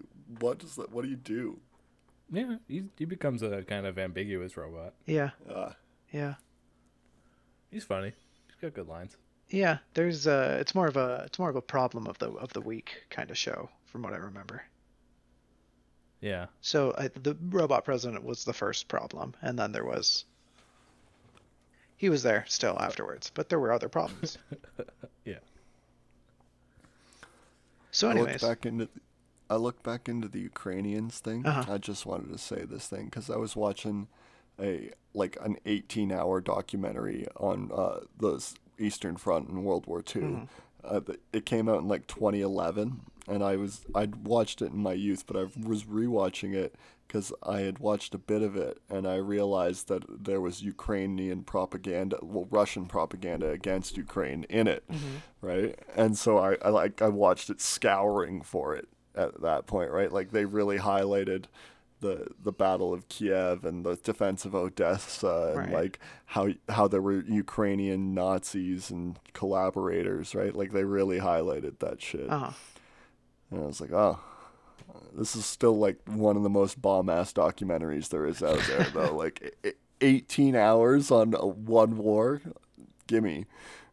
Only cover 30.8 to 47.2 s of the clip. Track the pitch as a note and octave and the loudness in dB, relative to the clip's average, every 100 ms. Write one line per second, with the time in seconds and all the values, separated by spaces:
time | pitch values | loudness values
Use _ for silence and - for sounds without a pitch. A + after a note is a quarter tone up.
30.8 | G2+ G#2+ A2+ - A2 A2+ D3 C#3 A#2+ G2+ | -2 -4 -4 -8 -6 -2 0 -2 -2 -6
31.8 | G#2+ G2 - F#2 D2+ - - E2 - C#3+ | -6 -8 -6 -6 -6 -12 -8 -8 -8 -10
32.8 | - - C3+ B2 - A2+ A2+ G#2+ G#2 G2 | -10 -10 -10 -10 -6 -6 -4 -2 -2 -2
33.8 | G#2+ G2+ G2+ _ - _ _ - G2 E2 | -6 -6 -8 _ -20 _ _ -6 -4 -4
34.8 | G#1 - _ G2+ F#2+ - G#2+ - G#2+ G#2 | -8 -16 _ -2 -2 -2 -6 -4 -2 -2
35.8 | - A2+ G2 F2+ E2+ F#2 F#2 - - G2 | -2 -2 0 0 0 0 0 -2 -2 -4
36.8 | G2 - G#2 F2+ - - G2 F#2+ G2 - | -4 -4 -4 -6 -8 -4 -2 -2 -4 -2
37.8 | F#2 - - - G#2+ C#2 - - _ - | -2 -2 -10 -2 0 0 -6 -14 _ -4
38.8 | G#2 - F#2 F2 G2+ E2 B1+ F#2 G2 F2+ | -4 -2 -6 -4 0 0 0 -4 0 0
39.8 | - E2+ - G#2 D2+ F2 B2 - - - | -2 -8 -6 -4 -4 -4 -8 -18 -20 -18
40.8 | - G2+ - - _ A2 - A#2 A2 G2 | -6 -4 -4 -10 _ -6 0 0 2 2
41.8 | F#2 F#2+ - - G#2 G2+ G2 F#2+ E2+ G#2 | 0 -2 -4 -2 0 2 0 0 0 0
42.8 | A#2 C3 - - - G2+ G2 G2 G2+ - | -4 -6 -14 -18 -6 -2 0 0 -2 -8
43.8 | - G2+ G#2 A2 G#2+ A#2 G#2+ - F2+ G2 | -4 -2 -2 -4 0 2 2 -2 -4 -2
44.8 | G2 F#2 G2+ F#2 - G2+ F#2+ - A2 G#2+ | -2 0 0 -2 -4 -4 -4 -6 -4 -4
45.8 | G#2+ G#2+ A#2+ A2 F#2+ - G2 G2 F2+ - | -2 -2 0 2 0 -2 -4 -2 -2 -6
46.8 | - _ - G#2+ | -20 _ -6 -4